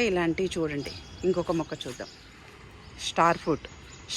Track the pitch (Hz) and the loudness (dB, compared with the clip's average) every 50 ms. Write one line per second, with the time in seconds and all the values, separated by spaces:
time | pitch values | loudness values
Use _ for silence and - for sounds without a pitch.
0 | 240 214 185 180 170 165 156 196 190 170 - 180 160 151 147 143 135 - - - | 4 4 4 4 4 2 2 2 0 0 2 0 0 0 0 -2 -4 -4 -8 -10
1 | - - - - - 180 170 175 170 - 170 165 151 - 156 - - 135 123 - | -12 -14 -8 0 2 4 4 4 2 2 2 0 0 -2 -6 -6 -6 -8 -8 -8
2 | 98 - - - - - - - - - - - - - - - - - - - | -10 -12 -12 -18 -20 -20 -20 -20 -20 -18 -18 -18 -18 -18 -18 -18 -18 -18 -12 -6
3 | - - - 185 165 170 165 - - 175 147 - - - - - - - - - | -6 0 4 6 6 6 6 4 2 0 0 0 -2 -10 -16 -16 -16 -18 -18 -16
4 | - - - | -10 -6 -6